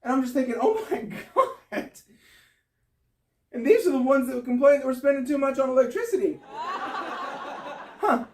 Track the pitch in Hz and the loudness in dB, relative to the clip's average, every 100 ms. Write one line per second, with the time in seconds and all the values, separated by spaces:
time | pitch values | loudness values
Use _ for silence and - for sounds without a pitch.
0 | - 262 254 285 254 233 403 440 - - | 0 0 0 0 -2 0 2 0 -2 -4
1 | 214 202 - - 523 - _ - - - | -6 -10 -8 0 0 -2 _ -8 -8 -12
2 | _ _ _ _ _ _ _ _ _ _ | _ _ _ _ _ _ _ _ _ _
3 | _ _ _ _ _ 240 233 453 359 269 | _ _ _ _ _ -6 4 4 4 0
4 | 247 277 247 254 247 247 277 285 262 254 | 2 2 2 -4 -2 4 6 6 2 0
5 | 277 277 254 285 277 269 262 254 247 392 | 2 0 0 0 0 0 0 4 2 2
6 | 466 403 359 - - 285 339 381 - 381 | -2 0 0 -2 -10 -10 -8 -6 -6 -8
7 | 349 359 359 - - - - - - - | -8 -8 -8 -10 -12 -12 -12 -14 -16 -4
8 | 415 240 233 | 0 0 -2